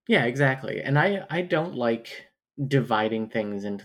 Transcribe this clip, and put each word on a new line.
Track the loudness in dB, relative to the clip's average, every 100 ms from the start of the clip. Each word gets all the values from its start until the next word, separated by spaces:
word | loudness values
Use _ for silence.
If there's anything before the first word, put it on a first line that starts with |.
| 0
Yeah, | 2
exactly. | 2 2 2 2 -4 -6
And | 0 2
I, | 2 0 -4
I | -6
don't | 0 0 -2
like | -2 0 0 -4 -18 -20 _ _ -8 0
dividing | 2 2 0 2 0 -2
things | -2 -2 -4
into, | -6 -8